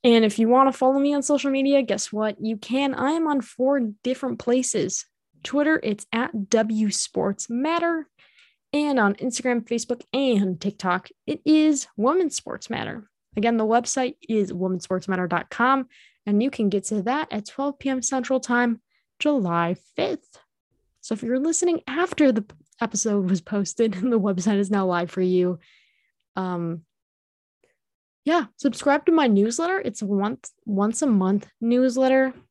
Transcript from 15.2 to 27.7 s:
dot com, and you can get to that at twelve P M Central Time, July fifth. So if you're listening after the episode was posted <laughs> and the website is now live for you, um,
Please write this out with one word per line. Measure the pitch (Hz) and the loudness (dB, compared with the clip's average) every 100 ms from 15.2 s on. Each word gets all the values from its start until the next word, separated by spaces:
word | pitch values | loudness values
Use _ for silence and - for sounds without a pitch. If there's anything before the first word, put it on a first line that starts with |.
| 175 | 0
dot | 175 - | -2 -4
com, | - 240 269 254 _ _ _ - | 0 2 2 -2 _ _ _ 0
and | 208 | 0
you | 262 | 0
can | - 202 | 0 0
get | 202 | 0
to | - 214 | -2 -4
that | 196 285 311 | -2 -4 -4
at | 214 208 | -8 -8
twelve | - 277 277 | -6 -6 -4
P | 269 | -4
M | 262 | -4
Central | 233 262 240 262 | -2 -4 -2 -2
Time, | 254 240 240 226 _ _ _ _ | 0 0 0 -2 _ _ _ _
July | 302 285 185 170 170 185 _ - | 0 0 0 0 0 -4 _ -4
fifth. | - 339 _ - _ _ _ _ _ _ | -4 -4 _ -20 _ _ _ _ _ _
So | - | -8
if | 214 | -6
you're | 233 254 | -2 -2
listening | 302 320 349 330 - | 0 0 0 -2 -4
after | 277 359 - 285 | -4 -4 2 2
the | 220 208 - _ _ | 2 -4 -18 _ _
episode | 226 - 220 202 185 | -6 -4 -2 0 0
was | 185 | -2
posted | - 208 196 - 226 | -2 -4 -4 -2 -2
<laughs> | 185 | 0
and | 247 | 0
the | 233 | 2
website | 202 185 202 202 | 0 0 0 0
is | 196 | 2
now | 202 190 | 0 0
live | 175 175 | 0 -2
for | - | -2
you, | 185 185 180 170 _ _ _ _ _ _ _ - | 2 2 2 -2 _ _ _ _ _ _ _ -8
um, | 185 175 170 165 _ _ _ _ _ _ _ _ _ | -6 -4 -6 -8 _ _ _ _ _ _ _ _ _